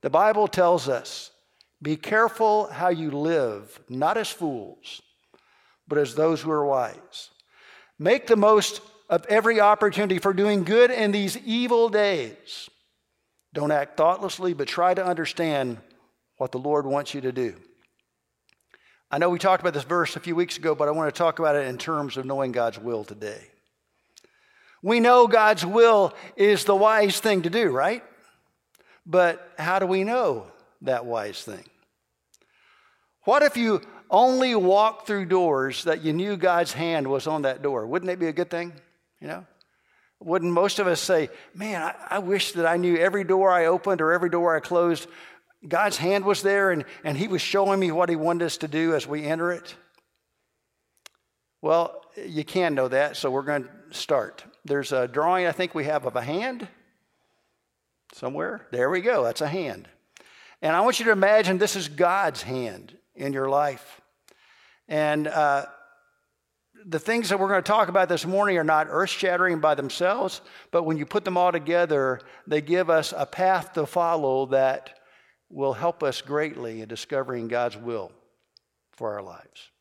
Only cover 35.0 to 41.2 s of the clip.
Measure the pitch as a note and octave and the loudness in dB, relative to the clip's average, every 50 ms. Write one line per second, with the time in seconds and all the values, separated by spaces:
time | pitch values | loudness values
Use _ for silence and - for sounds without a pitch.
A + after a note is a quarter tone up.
35 | - - G#3+ G3+ F#3+ E3+ F#3 F#3 F3+ E3 D3 C3+ C3 C3+ B2+ - - E3+ D#3+ D3 | -8 -6 -4 -4 -2 0 2 2 2 2 2 0 0 -2 -4 -4 -2 -2 -2 -2
36 | D3+ D#3 D3+ E3 F#3 G#3 G#3 F#3 E3 F#3 F3 E3+ F3 - - B2+ E3 E3+ E3 D#3 | -2 -4 -2 -2 -2 -4 -4 0 0 2 2 2 0 -2 -4 -6 -4 -2 -2 -2
37 | C#3 C3+ C#3 C3+ C3 D#3 D#3 D#3 C#3+ C3+ C3 - C#3+ C#3+ C#3 A#2+ A2 A2+ C3 F3+ | -2 -2 -2 -2 -2 -4 -4 -2 -2 -2 -4 -2 -4 -4 -4 -4 -4 -4 -4 -4
38 | F3+ F#3 F3+ F3+ F3 E3 D#3 D3+ F3 F3 - E3+ E3+ F3 E3 C#3+ _ _ _ _ | -4 -4 -4 -4 -4 -4 -2 -4 -6 -4 -4 -8 -8 -8 -14 -20 _ _ _ _
39 | _ _ _ _ - D3+ D#3 F3 F#3 _ _ _ _ _ _ _ _ _ _ _ | _ _ _ _ -14 -14 -14 -14 -14 _ _ _ _ _ _ _ _ _ _ _
40 | _ _ _ _ - E3+ E3 F3+ E3 F3 F3 E3+ F#3 G3+ - - G#3 F3+ E3+ - | _ _ _ _ -6 -2 -2 -2 0 0 2 2 2 2 2 0 0 0 0 -2
41 | - - F#3+ D#3+ | 0 0 0 0